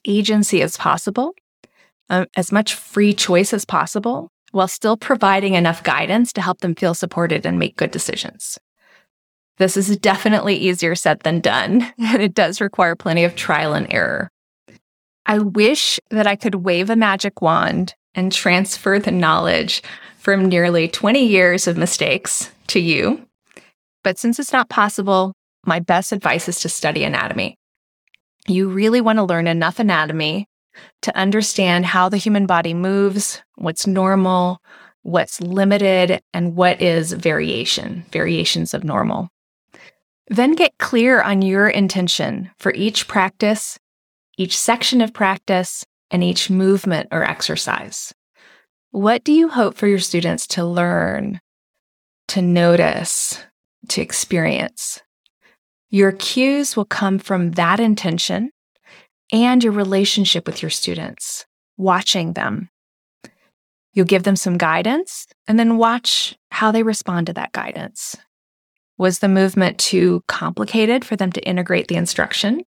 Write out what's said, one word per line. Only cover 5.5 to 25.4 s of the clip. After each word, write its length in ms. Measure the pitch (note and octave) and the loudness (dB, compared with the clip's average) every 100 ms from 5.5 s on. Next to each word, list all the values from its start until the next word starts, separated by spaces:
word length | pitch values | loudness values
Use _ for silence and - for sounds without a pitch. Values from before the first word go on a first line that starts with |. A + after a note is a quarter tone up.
enough 300 | F#3 E3+ E3+ | 4 2 2
guidance 500 | - C#3 D#3 G#3+ A#3+ | 0 0 0 0 0
to 80 | - | 0
help 180 | F3 F#3 | -4 -2
them 120 | F3+ | -4
feel 220 | D#3+ F3+ E3 | -2 -2 -2
supported 500 | F3 - E3+ D3+ E3 | -4 -2 -2 -2 -2
and 140 | F3 | -2
make 180 | D#3+ - | -2 -2
good 140 | D#3 | -4
decisions. 680 | D3+ - - - - - - _ _ _ _ _ _ _ _ _ - | -4 -6 -8 -10 -12 -14 -14 _ _ _ _ _ _ _ _ _ -2
This 200 | F#3+ G3 | 0 0
is 180 | G3 G3+ | 0 0
definitely 580 | G#3 F#3+ A3 G#3 G3+ F#3+ | 0 2 2 2 2 0
easier 400 | F#3 F3+ E3 F3 | 0 0 -2 0
said 260 | E3+ - | 0 0
than 180 | D#3+ E3 | 0 0
done, 540 | - B2+ G2+ A3+ A#3+ | 0 0 2 2 0
<laughs> 40 | - | -2
and 220 | A3 A#3 | 0 2
it 120 | G3+ | 2
does 260 | - E3+ - | 0 0 0
require 360 | G3+ - F3 E3 | -4 0 0 0
plenty 280 | F3 E3 | -2 2
of 120 | E3+ F3 | 0 0
trial 380 | - D#3 D#3 | -2 0 0
and 140 | D3+ - | -2 -2
error. 360 | - D2 D2 F3+ _ _ _ _ - _ _ _ _ - | -2 -2 -2 -6 _ _ _ _ -20 _ _ _ _ -2
I 120 | G#3+ | 0
wish 600 | G#3 G#3 A3 D4 - - - | 0 2 2 2 0 -4 -4
that 160 | G#3+ G#3 | 0 0
I 100 | G3+ | 0
could 200 | A3 F#3+ | -2 -2
wave 340 | F3+ F3 G3 | 0 0 0
a 60 | A3+ | 2
magic 440 | G#3+ F#3+ G3+ - | 2 0 -4 -2
wand 520 | D#3+ E3 - - F3+ - _ - | 0 2 2 -2 -4 -8 _ -4
and 160 | F#3 | -2
transfer 680 | - F#3+ F3+ G3 - F#3+ G3+ | 0 2 2 0 -2 0 0
the 140 | G3+ | 2
knowledge 720 | F3+ D#3+ D#3+ E3+ E3 - - - - - - | 0 2 2 2 0 0 -4 -8 -20 -20 -8
from 320 | - G3 F#3+ | 0 2 4
nearly 380 | F3+ F3 F3 D#3+ | 4 2 2 0
twenty 380 | - G#3 C4+ A#3+ | 0 2 4 4
years 420 | F#3+ F3+ F3+ F3+ | 6 4 4 0
of 100 | E3+ | 0
mistakes 760 | F3 - C3+ C3+ - - - _ - | 0 0 -2 -2 -2 -6 -8 _ -2
to 120 | F3+ | 0
you. 460 | E3 D#3 G3+ D4+ - _ _ - - _ _ _ | 2 2 0 -2 -6 _ _ -20 -20 _ _ _
But 140 | G3 - | -4 -2
since 220 | A#3 A#3 | -2 -2
it's 140 | C#4 | -4
not 160 | C4 - | -4 -2
possible, 640 | - G#3 - G3 F#3+ F#3+ - | 0 0 0 0 2 0 -4